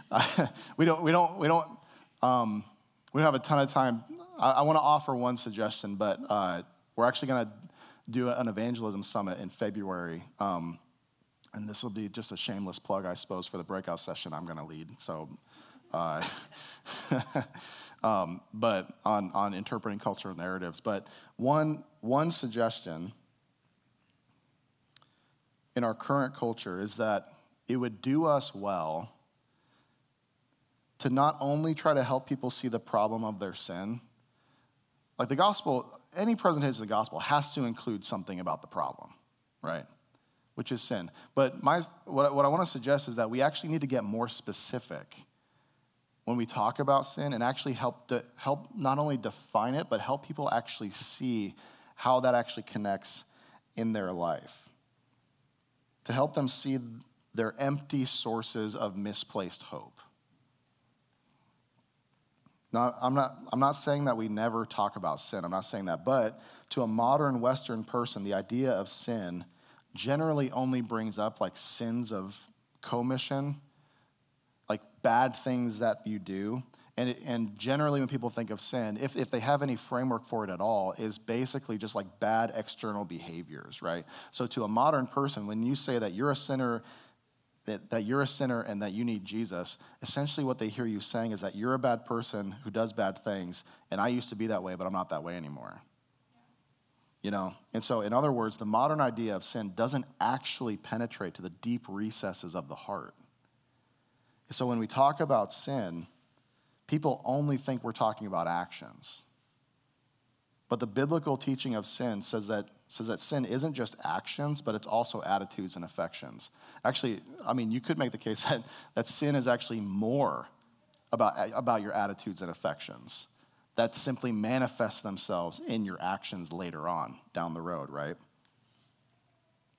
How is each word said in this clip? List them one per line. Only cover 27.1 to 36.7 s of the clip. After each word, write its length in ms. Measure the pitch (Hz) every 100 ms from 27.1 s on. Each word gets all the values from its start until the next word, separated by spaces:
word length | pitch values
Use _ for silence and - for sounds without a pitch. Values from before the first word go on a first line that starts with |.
| 101 - - _ _ -
it 100 | 127
would 240 | 123 107
do 240 | 131 143 165
us 280 | 143 -
well 580 | 98 101 92 78 80 113 - _ _ _ _ _ _ _ _ _ _ _ _ _ _ _ _ _ -
to 100 | 135
not 280 | 131 147 156
only 340 | 139 147 160
try 200 | 151 160
to 100 | 143
help 240 | 127 131 -
people 220 | 135 127
see 180 | - 127
the 120 | 113
problem 440 | - 110 107 113
of 160 | 110 101
their 140 | 98
sin, 480 | 85 - 87 98 120 - _ _ _ _ _ _ _ _ _ _ -
like, 100 | 120
the 60 | 139
gospel, 640 | 196 202 - 127 - - _ 170
any 200 | 214 226
presentation 400 | 185 151 143